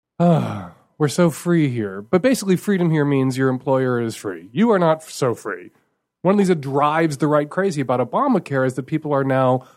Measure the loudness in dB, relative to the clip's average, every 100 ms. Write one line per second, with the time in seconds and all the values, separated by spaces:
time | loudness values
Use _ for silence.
0 | _ 0 2 2 0 -6 -12 -20 _ -4
1 | -2 2 0 0 0 2 2 -2 -4 -8
2 | -2 0 2 0 0 0 0 0 2 2
3 | 2 2 0 0 0 0 0 0 0 0
4 | -2 -6 -8 -10 -6 0 2 4 2 0
5 | -4 -4 -2 -2 -6 -10 -12 _ _ _
6 | _ _ 0 2 2 0 -2 0 2 2
7 | 0 0 0 0 0 -2 -2 -2 -2 -2
8 | -2 -2 0 0 -2 -2 -2 -4 -4 -6
9 | -2 -2 0 2 2 0 -4